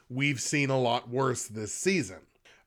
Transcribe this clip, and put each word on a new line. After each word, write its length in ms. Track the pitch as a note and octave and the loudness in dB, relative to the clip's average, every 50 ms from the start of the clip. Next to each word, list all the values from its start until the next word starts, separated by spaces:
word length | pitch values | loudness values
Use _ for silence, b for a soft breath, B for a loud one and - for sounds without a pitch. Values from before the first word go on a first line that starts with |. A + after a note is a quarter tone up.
| b b | b b
we've 320 | B2+ C3 C#3 C#3+ C#3+ A#2 | -4 0 2 2 0 0
seen 280 | - - - D3 C#3+ C3+ | -2 0 0 2 2 2
a 100 | C3+ C3 | 2 2
lot 300 | B2+ A#2 A#2 B2 - A#2+ | 4 4 2 2 0 -2
worse 380 | A#2+ C3 C3+ B2+ A#2+ - - - | -2 0 0 0 0 -2 -4 -8
this 260 | G#2+ A2 G#2+ G#2 - | -8 -8 -8 -6 -6
season. 460 | - - F#3 G3 F3+ A#2 F#2 F#2 E2+ - _ _ _ _ b b b b | -2 0 2 2 2 0 -2 -6 -16 -20 _ _ _ _ b b b b